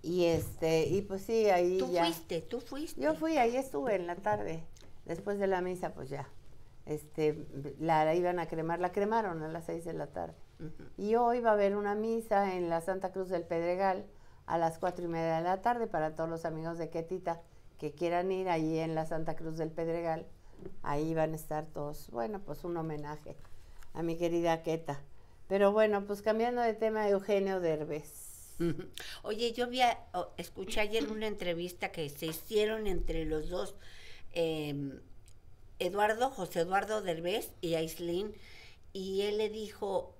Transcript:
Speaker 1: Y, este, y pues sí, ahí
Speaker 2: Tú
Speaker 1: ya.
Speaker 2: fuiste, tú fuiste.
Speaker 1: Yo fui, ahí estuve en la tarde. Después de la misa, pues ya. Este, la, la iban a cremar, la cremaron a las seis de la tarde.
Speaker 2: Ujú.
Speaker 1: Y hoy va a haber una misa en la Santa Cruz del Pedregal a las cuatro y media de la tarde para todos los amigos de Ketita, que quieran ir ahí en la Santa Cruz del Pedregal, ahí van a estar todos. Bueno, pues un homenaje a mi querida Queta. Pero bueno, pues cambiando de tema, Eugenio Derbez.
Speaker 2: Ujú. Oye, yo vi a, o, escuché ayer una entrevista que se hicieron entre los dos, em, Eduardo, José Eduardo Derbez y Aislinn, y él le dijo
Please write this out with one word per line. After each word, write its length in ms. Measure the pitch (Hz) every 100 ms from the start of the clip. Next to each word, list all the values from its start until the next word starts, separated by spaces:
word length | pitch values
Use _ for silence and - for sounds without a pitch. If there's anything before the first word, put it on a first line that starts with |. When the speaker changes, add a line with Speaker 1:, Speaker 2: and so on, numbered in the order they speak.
Speaker 1:
Y, 240 | 156 180 170
este, 600 | 165 156 - 160 160 160
y 140 | 190
pues 200 | 196 196
sí, 260 | 196 226 214
ahí 280 | 180 175 185
Speaker 2:
Tú 140 | 185
Speaker 1:
ya. 120 | 175
Speaker 2:
fuiste, 380 | 170 165 - 170
tú 180 | 165 240
fuiste. 400 | - 285 320 -
Speaker 1:
Yo 140 | 277 311
fui, 220 | 320 320
ahí 180 | 233 247
estuve 400 | 269 285 269 196
en 100 | 175
la 80 | 175
tarde. 460 | 214 208 208 160 165 - - - -
Después 340 | 165 - 202
de 80 | 196
la 140 | 185
misa, 320 | 180 180 180
pues 160 | 185 135
ya. 180 | 139 139 - - - - - -
Este, 600 | 151 151 - 151 156 135 135 139 -
la, 240 | 160 160
la 100 | 156
iban 260 | 170 175 175
a 80 | 165
cremar, 320 | 165 160 170
la 100 | 180
cremaron 500 | 185 202 226 214 165
a 40 | 156
las 180 | 165 165
seis 200 | 170 170
de 80 |
la 140 | 160 147
tarde. 280 | - 85 - - -
Speaker 2:
Ujú. 240 | 156 - - -
Speaker 1:
Y 180 | 202 226
hoy 240 | 240 247
va 120 | 233
a 20 |
haber 240 | 208 202 202
una 180 | 208 208
misa 600 | 220 226 226 202 202 185
en 140 | 175
la 120 | 165
Santa 320 | 165 190 185
Cruz 160 | 185 185
del 140 | 180
Pedregal 640 | 170 170 170 180 196 185 208 - - - -
a 120 | 165
las 200 | 165 165
cuatro 280 | 180 175 175
y 20 |
media 300 | 165 165 160
de 60 |
la 180 | 170 190
tarde 260 | 233 240 220
para 280 | 175 156 156
todos 140 | 165
los 140 | 165
amigos 340 | 165 160 160 170
de 120 | 160
Ketita, 520 | 165 165 185 175 165 - - - -
que 80 | 151
quieran 400 | 143 175 175 185
ir 160 | 185 185
ahí 320 | 165 160 160
en 160 | 160 160
la 100 | 160
Santa 300 | 160 160 156
Cruz 220 | 160 160
del 120 | 165
Pedregal, 560 | 160 165 170 170 160 - - - - - -
ahí 300 | - 147 156
van 200 | 160 160
a 20 | 156
estar 300 | - 151 156
todos. 420 | - 147 151 -
Bueno, 280 | 233 226 202
pues 240 | 196 147
un 140 | 175 170
homenaje 580 | 160 151 147 151 - - - - - - -
a 80 | -
mi 120 | 165 165
querida 460 | 175 170 170 165
Queta. 380 | 160 160 160 139 - - - - -
Pero 240 | 196 202
bueno, 320 | 208 214 202 196
pues 160 | 202
cambiando 400 | 208 220 233 247
de 140 | 233 220
tema, 340 | 226 220 208
Eugenio 500 | 196 196 202 196 190
Derbez. 960 | 170 156 151 147 147 - - - - -
Speaker 2:
Ujú. 240 | 170 151 - - - -
Oye, 280 | - 214 233
yo 160 | 233 240
vi 140 | 254
a, 180 | 247 - -
o, 160 | 180 180 -
escuché 420 | - - 190 -
ayer 320 | 208 220 220
una 160 | 214 214
entrevista 640 | 208 175 165 175 175 190
que 160 | 185 147
se 200 | 147 160
hicieron 600 | 160 - 214 214 220 208
entre 380 | 170 - 160 160
los 240 | 156 156
dos, 260 | 180 196 - - - - - -
em, 720 | 170 165 156 151 143 139 131 - - - - - - - -
Eduardo, 500 | 190 202 208 220 262
José 320 | 254 175 185
Eduardo 400 | 170 190 202 214
Derbez 500 | 190 165 175 214 - -
y 140 | 170
Aislinn, 600 | 165 160 - 175 175 214 - - - - - -
y 300 | 196 190 190
él 160 | 208 208
le 100 | 214
dijo 640 | 214 208 - 208 190 - -